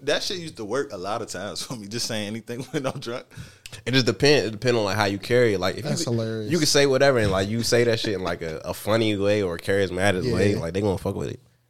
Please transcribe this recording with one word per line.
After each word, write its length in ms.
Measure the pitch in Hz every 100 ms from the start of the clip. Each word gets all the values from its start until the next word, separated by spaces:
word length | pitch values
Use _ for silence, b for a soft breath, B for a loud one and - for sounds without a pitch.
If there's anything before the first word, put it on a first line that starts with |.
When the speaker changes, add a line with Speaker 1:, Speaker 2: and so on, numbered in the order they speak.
Speaker 1:
That 200 | 135 180
shit 140 | - 185
used 220 | 95 87
to 60 | 101
work 260 | 127 -
a 60 | 98
lot 240 | 95 117
of 60 | 104
times 340 | 90 98 87
<laughs> 40 | -
for 80 |
me. 140 | 123 101
Just 180 | 117 -
saying 200 | 110 104
anything 340 | 113 - 120
<laughs> 80 | 123
when 160 | 156 131
I'm 140 | 147
drunk. 240 | 120 120 - B B B B B 117
Speaker 2:
It 60 |
just 120 | 131
depend. 420 | 120 110 143 143 101
It 20 |
depend 260 | 107 123 120
on, 80 |
like, 120 | 101 104
how 100 | 101
you 120 | 101
carry 360 | - 123 117
it. 60 | 95
Like, 160 | 92 98
if 60 |
Speaker 3:
That's 200 | 131 143
Speaker 2:
you, 80 | 131
Speaker 3:
hilarious. 380 | 117 113 113 107
Speaker 2:
you 60 | 165
can 80 | 147
say 180 | 143
whatever, 320 | 143 131 139 123
and, 120 | 104
like, 180 | 95 101
you 140 | 117
say 220 | 110 120
that 140 | 120 110
shit 140 | 113
in, 100 | 95
like, 200 | 90 87
a, 160 | 82 78
a 160 | -
funny 420 | - 104 113 110 101
way 260 | 101 104
or 120 | 92
a 40 | 82
charismatic 720 | - 98 92 90 101 92 85
way, 220 | 90 101
Speaker 3:
Yeah. 80 | 95
Speaker 2:
like, 140 | 82
they 80 | 92
gonna 160 | 104 90
fuck 160 | 101
with 160 | 95 64
it. 100 | - _ _